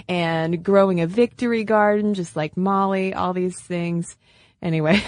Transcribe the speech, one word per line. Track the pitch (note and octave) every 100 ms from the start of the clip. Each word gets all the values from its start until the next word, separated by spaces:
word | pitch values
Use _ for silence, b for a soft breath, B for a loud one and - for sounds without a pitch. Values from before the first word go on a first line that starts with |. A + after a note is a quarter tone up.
| B
and | F3+ E3 D#3+ D#3+ E3+
growing | F3 G3 G3 F3
a | E3
victory | G#3 A#3+ - A#3+ A#3
garden, | G#3+ G#3+ G#3 G#3 G#3
just | G3 E3+ D#3+
like | D3+ -
Molly, | F#3+ G3 G3 F#3+ F#3+
all | - F3+
these | F#3 F3+ F3+
things. | - F3 E3+ E3+ F3 - b b b b
Anyway, | F3 D#3+ D#3 G3+